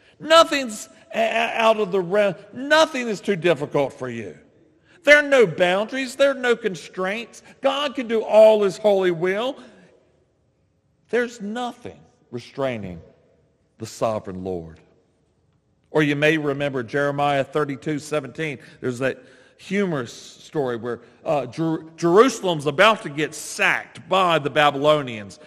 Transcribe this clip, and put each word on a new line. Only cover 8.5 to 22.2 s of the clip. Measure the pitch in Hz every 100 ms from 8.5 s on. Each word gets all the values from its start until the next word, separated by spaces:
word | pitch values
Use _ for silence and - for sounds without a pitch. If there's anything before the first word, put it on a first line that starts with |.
| 214
his | 202 -
holy | 214 196 185
will. | 165 185 196 247 277 - - - _ _ _ _ _ _ _ _ _ _ _ -
There's | 226 240 233
nothing | 202 226 240 - 98 76 _ _ _
restraining | 120 - - 135 113 95 87 - _ _ _ _ _ _ -
the | 110
sovereign | - 120 107 98 92
Lord. | 92 90 80 82 _ _ _ _ _ _ _ _ _ _ _
Or | 151
you | 147 143
may | 151 160
remember | 147 139 143 131
Jeremiah | 113 143 143 143 143 143
thirty-two | 131 151 147 135 160 147
seventeen. | - 151 135 - 156 127 - -
There's | 127 120
that | 131 - - - _ _
humorous | - 196 196 147 113
story | - - - - 160 131 120
where, | 120 117 - _
uh, | - 135 127
Jer-, | 151 160 160 - -
Jerusalem's | 170 185